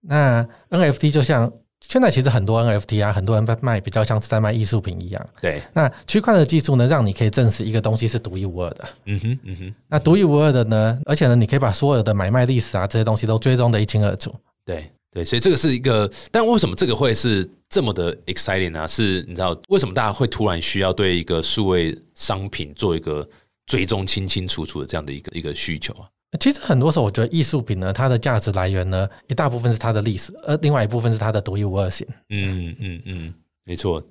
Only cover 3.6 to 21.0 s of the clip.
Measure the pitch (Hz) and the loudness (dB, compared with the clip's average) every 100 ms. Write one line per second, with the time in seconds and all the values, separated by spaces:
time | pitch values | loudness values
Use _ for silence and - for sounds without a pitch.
3.6 | 127 110 98 113 107 107 - 110 107 113 | 0 -2 -2 -2 0 0 0 0 2 0
4.6 | 107 113 95 90 90 101 - _ 87 73 | 0 0 -2 -8 -10 -10 -12 _ -4 -4
5.6 | - 160 143 - - 214 220 208 151 160 | -4 0 0 -2 -2 0 4 4 6 2
6.6 | - 131 123 151 107 95 110 101 117 - | 2 4 4 4 2 2 0 4 2 2
7.6 | 110 110 110 110 113 117 107 92 95 87 | 0 0 0 0 0 -2 -6 -6 -6 -6
8.6 | 87 - - - - 101 110 131 95 90 | -8 -8 -16 -18 -8 -6 -4 -6 -8 -14
9.6 | 92 - _ 151 - 180 180 147 151 127 | -14 -16 _ 0 4 4 6 4 4 4
10.6 | 110 110 110 120 147 147 131 120 107 113 | 2 2 2 0 -2 2 4 4 4 2
11.6 | 123 98 143 135 104 104 95 123 123 127 | 2 2 2 2 2 0 2 2 2 2
12.6 | - 98 98 113 113 107 107 110 120 127 | 0 -2 -2 0 0 0 0 0 2 2
13.6 | 120 110 104 107 104 95 - - _ _ | 4 2 2 2 0 0 -8 -10 _ _
14.6 | - 85 80 _ _ 92 82 120 156 151 | -10 -10 -10 _ _ -8 -2 0 2 2
15.6 | 156 127 131 110 104 - - 226 226 233 | 2 0 2 2 0 -4 -2 0 4 2
16.6 | 104 87 - 110 135 107 123 104 90 _ | 2 0 0 2 2 2 2 0 -2 _
17.6 | _ - 127 92 87 - - - - 95 | _ -2 0 -2 -4 -4 -8 -4 -2 0
18.6 | 90 80 78 - 107 92 - 87 92 82 | -2 -4 -6 -2 0 -2 -6 -4 -4 -4
19.6 | - 190 110 92 110 98 127 - 107 85 | -2 0 0 -2 -2 0 -4 0 -2 -2
20.6 | 78 - 95 87 | -2 -2 0 0